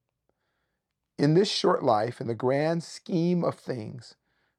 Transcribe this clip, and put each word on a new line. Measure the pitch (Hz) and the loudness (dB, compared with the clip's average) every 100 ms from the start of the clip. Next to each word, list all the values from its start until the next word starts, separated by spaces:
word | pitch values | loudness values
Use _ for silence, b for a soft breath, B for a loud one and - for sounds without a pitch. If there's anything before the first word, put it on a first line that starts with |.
| _ _ _ _ _ _ _ _ _ _ _ - | _ _ _ _ _ _ _ _ _ _ _ 0
In | 147 | 4
this | 160 202 | 4 2
short | - 185 175 | 2 2 2
life, | 139 107 120 - | 2 2 0 -4
in | 117 | -8
the | |
grand | 113 127 139 156 170 | -4 0 0 0 -2
scheme | - - - 170 170 180 | -6 -14 -6 -2 0 0
of | 165 | -2
things, | 160 - 127 110 123 - _ _ _ _ | -4 -8 -10 -10 -14 -18 _ _ _ _